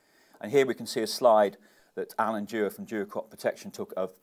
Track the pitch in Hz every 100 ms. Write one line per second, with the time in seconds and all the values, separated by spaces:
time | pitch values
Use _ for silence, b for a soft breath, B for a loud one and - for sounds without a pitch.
0 | b b b b 104 139 131 110 113 123
1 | 107 - 123 107 101 - b b b -
2 | - - 110 110 104 113 101 104 95 110
3 | 101 - - - 120 - 101 - - -
4 | 92 -